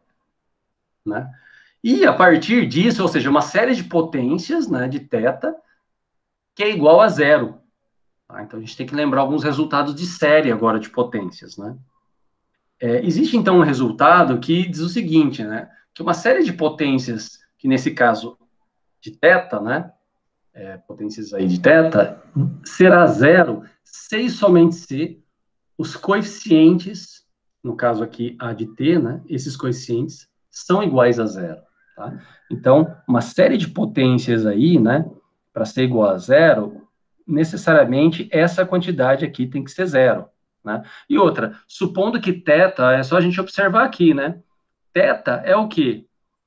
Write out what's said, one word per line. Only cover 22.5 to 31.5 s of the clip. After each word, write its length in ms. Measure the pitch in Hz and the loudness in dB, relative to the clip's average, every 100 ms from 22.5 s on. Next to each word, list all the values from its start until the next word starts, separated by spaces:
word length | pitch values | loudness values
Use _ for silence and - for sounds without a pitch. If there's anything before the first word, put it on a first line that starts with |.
| - | -6
será 440 | - - 185 175 160 | -8 2 6 6 4
zero 580 | - 143 180 151 107 - _ | 4 4 4 2 -2 -12 _
se 360 | _ - - 220 | _ -20 -8 -4
e 100 | 247 | -4
somente 460 | - 208 175 165 | 0 4 6 4
se 500 | 170 - 135 175 - _ _ _ _ _ - | 0 -8 -8 -8 -10 _ _ _ _ _ -12
os 180 | 160 - | -10 -8
coeficientes, 1300 | - 202 214 - 214 160 160 180 185 220 - - _ _ _ _ | -2 -2 -4 -10 2 6 6 4 -2 -14 -18 -20 _ _ _ _
no 100 | 123 | -12
caso 300 | 113 123 110 | -4 -2 -2
aqui 320 | 110 - 120 - | -6 -8 -10 -10
A 140 | 120 | -12
de 140 | 110 - | -10 -12
T, 320 | - 135 175 | -4 0 0
né? 240 | 127 131 - | 0 -6 -10
Esses 300 | 139 143 135 | -10 -10 -8
coeficientes 720 | 131 117 - 117 151 - _ _ _ | -6 -6 -6 -6 -6 -12 _ _ _
são 320 | - - 185 | -14 -4 -2
iguais 360 | 202 131 120 117 | 0 2 2 2
a 60 | |
zero, 380 | 107 95 87 | -4 -6 -10